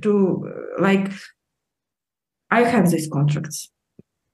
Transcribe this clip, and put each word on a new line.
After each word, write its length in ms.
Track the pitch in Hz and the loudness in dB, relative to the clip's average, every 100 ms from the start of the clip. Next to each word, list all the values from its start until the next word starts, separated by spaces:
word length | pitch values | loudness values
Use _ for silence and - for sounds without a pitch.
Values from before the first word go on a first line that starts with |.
to, 120 | - 104 92 - - | 0 2 2 0 -6
uh, 340 | - 52 - | -12 -10 0
like, 300 | 196 196 196 - - _ _ _ _ _ _ _ _ _ _ _ - | 2 2 0 -8 -18 _ _ _ _ _ _ _ _ _ _ _ -2
I 140 | 226 | 2
have 260 | 240 226 170 | 2 2 2
these 180 | 160 151 | 0 -2
contracts. 640 | 143 147 - - - - _ _ _ _ _ _ | -2 0 -2 -6 -12 -16 _ _ _ _ _ _